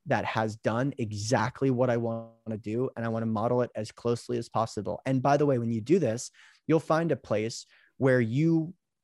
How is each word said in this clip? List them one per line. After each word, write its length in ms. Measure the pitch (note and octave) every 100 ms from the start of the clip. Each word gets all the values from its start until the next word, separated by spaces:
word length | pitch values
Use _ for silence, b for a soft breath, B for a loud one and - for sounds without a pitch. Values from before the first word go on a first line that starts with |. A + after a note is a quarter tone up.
| -
that 180 | A2+
has 320 | F#2 A#2 A2 A2
done 380 | B2 A2+ C#3 -
exactly 720 | A2 G#2 G#2+ B2 A2+ - C3+
what 200 | B2 B2+
I 60 | A#2
wanna 640 | A#2 A2+ A2+ _ - G#2+
do, 300 | G#2+ A2 C3 -
and 80 |
I 40 | A#2
wanna 180 | A2+ A2+
model 360 | A2 A#2 B2
it 80 | A#2+
as 180 | - A2
closely 460 | - A#2 A#2 - A#2+
as 100 | A#2
possible. 520 | - A2+ - F#2+ F2 B2+
And 160 | C3+
by 140 | C#3 C#3+
the 100 | D3
way, 120 | B2+
when 140 | A#2
you 80 | A2+
do 180 | A2 F#3
this, 320 | B2+ A#2+ - b b b -
you'll 140 | D#3+
find 300 | - D#3+ E3
a 40 | C3
place 500 | - G#2+ A2 - - b b b
where 240 | C3 B2+
you 540 | A2+ B2+ D#3+ E3 D#3+ - _ _